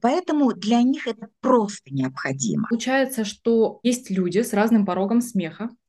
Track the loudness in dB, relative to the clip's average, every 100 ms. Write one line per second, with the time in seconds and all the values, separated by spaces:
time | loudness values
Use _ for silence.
0 | 0 0 0 2 2 0 0 2 2 0
1 | -4 -10 -12 _ 2 2 2 -6 -8 -4
2 | -4 -4 -8 -4 -4 -2 -2 -4 0 0
3 | 0 -2 -6 -4 0 2 2 0 -2 -2
4 | -2 -2 0 0 0 2 4 4 2 0
5 | 0 0 0 -2 -4 -6 -12 -12